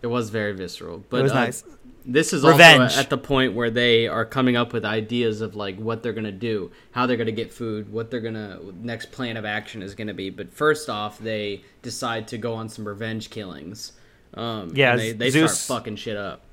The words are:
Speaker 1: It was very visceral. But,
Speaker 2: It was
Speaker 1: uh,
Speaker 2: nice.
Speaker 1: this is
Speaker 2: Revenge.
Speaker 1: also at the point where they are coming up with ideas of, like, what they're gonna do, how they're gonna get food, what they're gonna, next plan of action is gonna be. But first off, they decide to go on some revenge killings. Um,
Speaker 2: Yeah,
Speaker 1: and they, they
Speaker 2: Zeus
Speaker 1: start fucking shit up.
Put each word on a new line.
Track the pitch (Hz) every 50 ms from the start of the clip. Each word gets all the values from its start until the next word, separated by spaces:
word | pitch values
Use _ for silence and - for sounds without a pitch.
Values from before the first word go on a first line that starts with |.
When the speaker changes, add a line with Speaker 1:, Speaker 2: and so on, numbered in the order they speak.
Speaker 1:
It | - 120
was | 117 123 117 107
very | 101 113 107 104 101
visceral. | 92 92 87 - - 85 85 85 82 101 _
But, | - 123
Speaker 2:
It | 135
was | 135 131
Speaker 1:
uh, |
Speaker 2:
nice. | 131 123 120 123 - - - - - - - - - -
Speaker 1:
this | 123 123 143 160 160 -
is | 156 127
Speaker 2:
Revenge. | 160 160 147 170 165 160 135
Speaker 1:
also | 127 117 - 139
at | 139 -
the | 147 127
point | - - 143 131 131 127 95
where | 113 120 117
they | 110 123 120 123 117 117 113 113
are | 76 113 113
coming | 110 - 135 131 127 123
up | 120 120 117 -
with | 117 101
ideas | 104 107 113 107 110 120 120 120 113 110 104
of, | 113 104 92
like, | 107 104 98 95 95
what | 110 110 113 113
they're | 113 123 107
gonna | 110 110 107
do, | 98 92 113 117 110 104 90 85 - - - _
how | - 120 123
they're | 123 123 113
gonna | 117 110 107
get | 107 113 - -
food, | - 120 113 110 107 107 101
what | 104 110 113 113
they're | 131 123
gonna, | 107 113 113 110 107 101 92 85 80 95 95 87
next | 110 120 117 110 - -
plan | - - 131 120 113 113
of | 104
action | 107 104 107 104 - - 113 95
is | 98 98
gonna | - 113 104 101
be. | 90 95 95
But | 90 - 101 90 -
first | - 147 151 151 151 - -
off, | 117 104 104 107 - -
they | 107 113 110 107 104 104 101 95 - - _ _
decide | _ 123 110 - - 120 113 113 110 -
to | - 113
go | 107 120 113
on | 110 110 110
some | 110 - 107 104
revenge | 101 101 113 110 113 113 107 -
killings. | - 113 104 92 85 71 71 82 107 110 - - - - - - _ _ _ _ -
Um, | - 113 117 113 110 98 87 -
Speaker 2:
Yeah, | 135 135 127 120
Speaker 1:
and | 123
they, | 113 113
they | 113 107 117 127
Speaker 2:
Zeus | 131 147 160 156 - -
Speaker 1:
start | - - 135 120
fucking | - 117 107 101
shit | - 117 107 101
up. | 101 95 73 - _ -